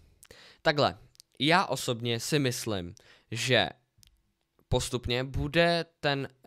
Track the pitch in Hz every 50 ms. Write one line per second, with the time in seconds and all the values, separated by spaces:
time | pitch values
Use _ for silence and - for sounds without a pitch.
0 | - - _ _ - _ - - - - - _ - 160 156 147 127 101 87 -
1 | - - _ - - _ _ - 131 147 165 185 196 - - 135 - - 123 113
2 | 120 120 117 117 - - 165 147 135 127 120 - - 117 107 95 87 87 - -
3 | _ - - _ _ _ - 113 113 123 127 113 95 73 - - _ _ _ _
4 | - - _ _ _ _ _ _ _ _ _ _ _ _ - 123 123 - - 120
5 | - 117 120 123 131 139 127 139 143 147 143 165 170 170 170 170 160 - _ _
6 | - 147 139 139 135 131 - _ -